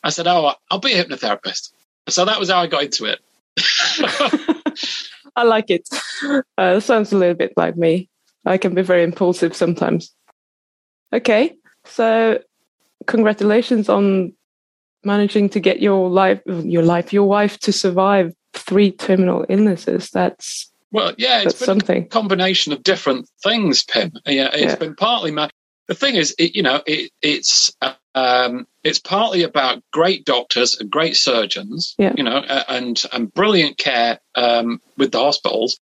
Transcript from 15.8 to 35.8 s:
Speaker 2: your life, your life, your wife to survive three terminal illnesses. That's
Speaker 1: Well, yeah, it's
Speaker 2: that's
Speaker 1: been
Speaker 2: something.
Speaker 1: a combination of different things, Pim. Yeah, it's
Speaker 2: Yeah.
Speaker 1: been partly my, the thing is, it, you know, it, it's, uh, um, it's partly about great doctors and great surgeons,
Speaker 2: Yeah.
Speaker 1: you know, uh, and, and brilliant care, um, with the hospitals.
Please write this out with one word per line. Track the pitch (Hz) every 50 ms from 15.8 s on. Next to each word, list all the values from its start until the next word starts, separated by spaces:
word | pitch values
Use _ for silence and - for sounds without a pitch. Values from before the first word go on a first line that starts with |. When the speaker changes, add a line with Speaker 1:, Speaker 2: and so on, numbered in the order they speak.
Speaker 2:
your | - 208 196 190 185 185
life, | 180 190 190 185 202 196 _
your | - 190 170 156 - 170 170 165
life, | 165 175 170 170 - -
your | 202 202 196
wife | 202 208 208 202 208 -
to | - -
survive | 196 - - 190 180 180 190 196 202 196 185 170 170 _ _ _ _
three | - - - 196 202 208 196
terminal | 185 _ - - 190 185 185 180 180 - - -
illnesses. | 190 196 214 214 185 165 - - - 180 180 -
That's | - 185 180 - - _ - - - - - _ _ _ _ _
Speaker 1:
Well, | - 214 196 175 - -
yeah, | 233 254 247 226
it's | 202
Speaker 2:
that's | 170 - -
Speaker 1:
been | 247
Speaker 2:
something. | - 190 208 - - 175 - 175
Speaker 1:
a | -
combination | - 226 220 196 190 180 185 185 190 - - 151 147
of | 135 -
different | 190 190 170 - 143 135 127 123 _ _ _ -
things, | 196 226 233 208 165 135 - -
Pim. | - - 117 101 87 - - _
Yeah, | - 143 135 135 135 -
it's | 147 147 - -
Speaker 2:
Yeah. |
Speaker 1:
been | - 165 156 151
partly | - 196 220 240 226 190 160
my, | 151 151 151 147 - _ _ _ _ _ _ -
the | 170
thing | - 269 277 247
is, | 262 240 - - -
it, | 165 165 -
you | 208 180
know, | 131 131 147 - 160
it, | 151 156 - - _ _
it's, | - 151 147 - - - - - - - - _
uh, | 135 131 131 _ _ _ _
um, | 131 131 127 123 127 127 123 120 127 120 _ _ _ _
it's | 151 - -
partly | _ - 180 196 226 226 190 180 170
about | 151 - 151 135 - - 123 _ _
great | - 156 165 185 190 - -
doctors | - 175 - 120 _ - 120 123 120 - -
and | 110 101
great | - 147 160 165 147
surgeons, | - - 143 127 117 107 98 - 98 98 104 120 160 - - - -
Speaker 2:
Yeah. | 202 - - -
Speaker 1:
you | 139
know, | 117 120 139
uh, | - - 139 139 - -
and, | 131 123 123 123 117 - - - -
and | 123 117 101 _
brilliant | - 196 214 208 185 156 143 135 -
care, | - 147 131 120 117 117 113 - _ _ _
um, | 127 123 120 117 117 117 117 117 120 _ _ _ -
with | 139 131
the | 120 113
hospitals. | 127 143 143 - - - 101 110 113 123 123 -